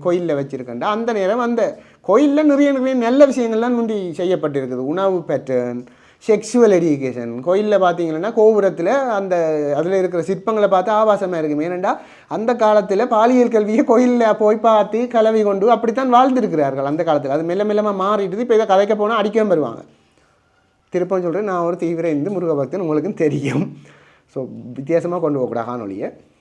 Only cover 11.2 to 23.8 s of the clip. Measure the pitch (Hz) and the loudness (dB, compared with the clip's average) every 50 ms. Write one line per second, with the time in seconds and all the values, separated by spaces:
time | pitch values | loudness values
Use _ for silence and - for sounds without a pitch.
11.2 | 202 180 180 165 156 151 147 147 156 175 180 180 185 214 311 - - - - - | 0 -4 -4 -2 -2 -2 -2 -2 -4 -4 -4 -4 -2 -4 -4 -4 -8 -20 -20 -20
12.2 | - - 151 185 220 240 240 220 220 214 214 208 196 185 196 196 240 247 233 214 | -14 -10 -8 -4 -2 -2 0 2 2 4 4 2 2 0 0 0 0 0 2 2
13.2 | 220 247 254 247 240 226 226 214 214 202 214 254 269 - 226 233 254 247 247 240 | 4 4 4 4 4 4 2 0 0 2 0 0 2 4 4 4 4 4 2 2
14.2 | 226 214 202 214 214 214 220 220 233 226 220 214 202 208 214 226 247 240 240 226 | 2 2 2 2 2 2 2 2 4 4 4 4 2 0 -2 -4 -4 0 0 2
15.2 | 220 220 220 220 214 202 196 190 196 240 233 214 233 226 220 262 269 254 240 247 | 2 2 2 2 2 0 0 2 2 2 2 2 0 -2 -2 -2 0 4 6 6
16.2 | 262 277 254 254 214 185 165 151 143 139 131 135 135 139 147 165 170 160 151 147 | 6 6 2 0 0 0 0 0 0 0 -2 -2 -4 -2 -2 -2 0 0 0 0
17.2 | 139 135 135 151 165 165 175 196 208 214 208 208 214 214 202 190 185 202 214 202 | 0 -2 -2 -2 -2 -2 -2 -2 -2 0 0 0 0 -2 -2 -2 -2 0 0 -2
18.2 | 202 180 180 214 240 240 226 214 220 196 190 190 208 202 214 208 208 208 240 220 | -2 -4 -4 -4 0 2 2 2 4 4 4 2 4 2 0 0 0 -2 0 0
19.2 | 202 214 214 226 214 202 180 156 139 117 113 - - - _ _ _ _ _ _ | -2 0 0 0 2 2 0 0 0 -4 -6 -12 -18 -20 _ _ _ _ _ _
20.2 | _ _ _ _ _ _ _ _ _ _ _ _ _ _ - 175 180 180 196 185 | _ _ _ _ _ _ _ _ _ _ _ _ _ _ -4 -4 -2 -2 -2 -2
21.2 | 175 170 156 190 214 202 185 175 170 170 180 170 170 165 170 165 165 170 151 143 | -2 -2 -4 -4 -4 -2 -2 -2 -2 -2 -2 -2 -4 -4 -4 -2 -2 -2 -2 -2
22.2 | 147 196 208 180 175 165 156 143 135 135 165 196 185 156 151 151 147 196 - - | -2 -4 -4 -4 -2 -2 -2 -2 -2 -4 -4 -6 -4 -2 -2 -2 -2 -4 -2 0
23.2 | 165 147 143 139 139 135 123 143 185 - - - | 0 0 0 -2 -4 -2 -2 -2 -4 -4 -8 -18